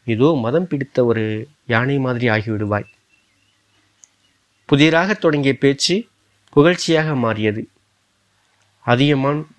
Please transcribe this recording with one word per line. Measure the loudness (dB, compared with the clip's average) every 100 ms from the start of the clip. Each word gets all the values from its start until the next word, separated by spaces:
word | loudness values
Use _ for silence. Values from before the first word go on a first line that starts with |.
| -6
இதோ | 0 2 2
மதம் | 0 -2 -2
பிடித்த | -6 -4 -2 0
ஒரு | 0 -2 -6 -10 _ -4
யானை | -2 0 -2
மாதிரி | -2 -2 0
ஆகிவிடுவாய். | -2 -2 -4 -4 -4 -6 _ _ _ _ _ _ _ _ _ _ _ _ _ _ _ _ _ -2
புதிராக | 2 4 2 0
தொடங்கிய | 0 0 0 0
பேச்சு | 0 0 0 -2 -4 -6 _ _ _ _
புகழ்ச்சியாக | 2 4 2 0 -2 0 -2
மாறியது. | -2 -2 -2 -4 -8 _ _ _ _ _ _ _ _ _ _ _ -2
அதியமான் | 2 2 2 0 -4 -8